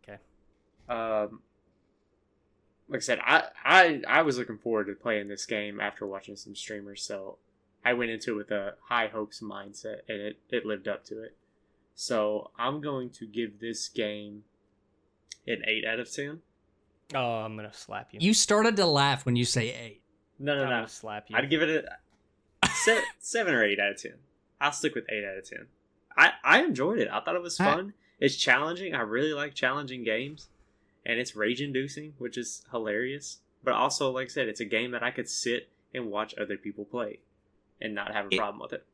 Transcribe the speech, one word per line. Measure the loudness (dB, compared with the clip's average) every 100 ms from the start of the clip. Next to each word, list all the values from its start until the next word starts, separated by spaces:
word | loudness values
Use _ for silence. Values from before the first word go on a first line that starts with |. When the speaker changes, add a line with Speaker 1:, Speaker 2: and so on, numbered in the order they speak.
Speaker 1:
Okay. | -16 -18 _ _ _ _ _ _ -8
Speaker 2:
Um, | -4 0 0 0 -6 _ _ _ _ _ _ _ _ _ _ _ _ _ _ _
like | -6
I |
said, | 0 0
I, | 6 4 4 -4
I, | 6 8 8 6 2
I | 4
was | 4 2
looking | -4 -6
forward | 0 0 0
to |
playing | -4 -2 -2 -4
this | -10 -4
game | -4 -4 -4
after | -6 -4 -8
watching | -8 -10 -16
some | -14 -12
streamers, | -10 -10 -12 -12
so | -8 -8 -10 -14 _ _ _ _ 0
I |
went | 2 0
into | -4 -4
it | -4
with | -2
a | -4 -4 -10 -2
high | 0 0
hopes | -4 -8 -8
mindset, | -12 -12 -14 -12 -12 -12 -10
and | -8
it, | -8 -10 _
it | -4 -2
lived | -4 -4
up | -6 -8
to | -14
it. | -14 _ _ _ _ _ _ -12
So | -2 0 2 0 -4 -4
I'm | -4 -2
going | -4 -4 -6
to | -10 -10
give | -4 -4 -6
this | -8 -6 -6
game | -2 -2 -4 -10 -16 -20 _ _ _ _ _ _ _ _ -18 -6
an | -4 0
eight | 0 0
out | -4
of | -6
ten. | -8 -8 -10 _ _ _ _ _ _ _
Speaker 1:
Oh, | -2
I'm | -2 -2 -4 -8
gonna | -10
slap | -14 -10 -10 -10
you. | 0
Speaker 3:
You | 4
started | 4 6 6 6 4
to | 4
laugh | 6 4 4 2
when | 2
you | 2
say | 2 0
eight. | -4 -12 -16 _ _ _ _
Speaker 2:
No, | -2 0
no, |
Speaker 1:
I'm | 2
Speaker 2:
no. | 0
Speaker 1:
gonna | -2
slap | -10 -8 -8 -2
you. | 0
Speaker 2:
I'd | 2
give | 2
it | 2 0 -4 -14 _ _ _ _ _ _
a | 0
se-, | 4 4 4 2
<laughs> | -8
seven | -4 -2 2
or | 4
eight | 4 4
out | 2
of | 0
ten. | -12 -16 _ _ _ _
I'll | -2
stick | 2 -2 -2
with | -4
eight | -6
out | -4 -8
of | -12
ten. | -16 -18 _ _ _ _ 6
I, | 6 6
I | 6 6
enjoyed | 6 2 2 2
it. | 0
I | 0
thought | -2 -4
it |
was | -4 2
Speaker 3:
I | 4
Speaker 2:
fun. | 4 0 -12 _ _
It's | 0 2
challenging. | 4 4 4 -4 -4 -4
I |
really | -2 0 0
like | 0 -4 0
challenging | 0 0 -6 -4
games. | -2 -2 -2 -10 -20 _ _ _ _ _ -4
And | -2
it's | -2 0
rage-inducing, | 0 0 -2 -2 -4 -8 -14 -10
which | -8 -8
is | -8 -12 _
hilarious. | -6 -2 -2 -2 -6 -10 -16 _ _
But | 0
also, | 2 2 2 0
like | 0 -4
I |
said, | -2 -2
it's | -2
a | -2
game | 0 0
that | -2
I | -4
could | -4 -6
sit | -2 0 -2 -4 _ _
and | -8 -4
watch | -2 -4 -4
other | -6 -4
people | -8 -10 -8
play | -6 -6 -8 _ _ _ _ _ _
and | -8
not | -6 -4
have | -4 0
a |
Speaker 3:
It | 0
Speaker 2:
problem | 0 -4
with | -10
it. | -10 _